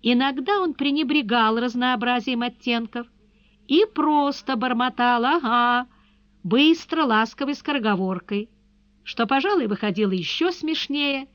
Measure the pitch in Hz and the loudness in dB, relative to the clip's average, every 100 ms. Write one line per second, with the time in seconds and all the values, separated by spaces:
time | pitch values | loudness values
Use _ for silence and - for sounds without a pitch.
0 | 233 247 269 269 262 403 370 277 277 285 | 2 2 2 -2 -2 0 0 -2 -2 0
1 | 277 302 220 240 220 226 247 233 247 247 | 2 0 2 2 2 2 -2 -2 0 0
2 | 240 247 262 240 240 240 - 233 226 240 | 0 -2 -2 -4 -4 -6 -4 -2 -4 -10
3 | 240 _ _ _ _ _ - 302 427 - | -12 _ _ _ _ _ 0 2 2 2
4 | 311 294 285 277 - 254 247 240 254 - | 2 4 2 -2 -4 -2 -2 0 -2 0
5 | 247 240 247 330 254 240 240 247 247 _ | 2 2 2 0 2 2 2 0 -2 _
6 | _ _ _ _ 175 226 302 330 - 320 | _ _ _ _ -2 4 4 2 0 -2
7 | 294 220 220 - 277 285 - 285 220 196 | 2 2 0 -4 -6 -6 -4 -2 0 0
8 | 185 180 - 202 220 _ _ _ _ _ | -2 -6 -6 -6 -6 _ _ _ _ _
9 | - - 233 269 330 392 226 202 208 190 | -16 -4 0 0 2 0 0 -2 -4 0
10 | 208 185 170 - 339 349 311 320 - 285 | 0 -2 -4 -2 -2 -2 -4 -4 -4 -2
11 | 285 269 277 | -2 -4 -8